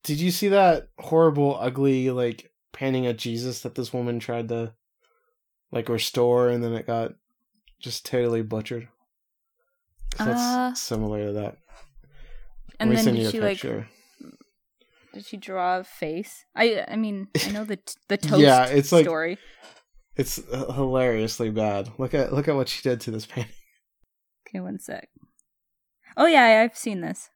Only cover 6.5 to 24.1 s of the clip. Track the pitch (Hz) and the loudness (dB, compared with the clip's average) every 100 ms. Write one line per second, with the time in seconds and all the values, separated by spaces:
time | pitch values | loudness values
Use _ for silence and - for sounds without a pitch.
6.5 | 120 117 113 - 117 113 - _ _ _ | 0 -2 -4 -4 -4 -4 -10 _ _ _
7.5 | _ _ _ 127 - - 127 120 117 110 | _ _ _ -12 -12 -4 0 0 0 -2
8.5 | 110 104 120 120 _ _ _ _ _ _ | -6 -6 -12 -12 _ _ _ _ _ _
9.5 | _ _ _ _ _ - - 220 240 247 | _ _ _ _ _ -8 -4 -2 0 0
10.5 | 247 254 254 - - 107 - 104 104 104 | 0 -2 -6 -6 -4 -4 -4 -4 -4 -6
11.5 | - _ - - - - - - - - | -12 _ -20 -20 -20 -20 -20 -18 -16 -16
12.5 | - - - 220 226 220 233 220 226 208 | -18 -20 -2 2 2 2 2 0 0 -2
13.5 | 190 135 107 110 _ _ _ - - _ | -2 -6 -6 -10 _ _ _ -20 -20 _
14.5 | _ _ _ _ _ _ 202 202 202 - | _ _ _ _ _ _ -20 -16 -16 -10
15.5 | 190 180 185 190 - 156 165 214 - _ | -4 -2 -2 -6 -8 -6 -6 -8 -16 _
16.5 | - 233 208 - 220 220 196 196 - 202 | 0 0 0 -4 -4 -4 -6 -6 -4 -4
17.5 | 208 214 196 - - - 202 151 190 143 | -6 -8 -10 -10 -18 -6 -4 2 6 8
18.5 | 127 127 143 143 175 156 160 165 180 - | 8 6 2 4 4 4 0 -4 -8 -14
19.5 | _ - - _ _ _ - 131 - - | _ -20 -20 _ _ _ -6 -6 -6 -8
20.5 | 123 127 123 131 131 127 113 110 - 113 | -8 -6 -2 0 2 2 0 -2 -2 -4
21.5 | 107 107 101 101 - 127 147 131 135 143 | 0 0 -2 -6 -8 -2 0 0 0 0
22.5 | 139 127 - 131 120 - 110 - - 110 | 0 -2 -4 -2 -2 -4 -8 -8 -10 -10
23.5 | - _ _ _ _ _ | -14 _ _ _ _ _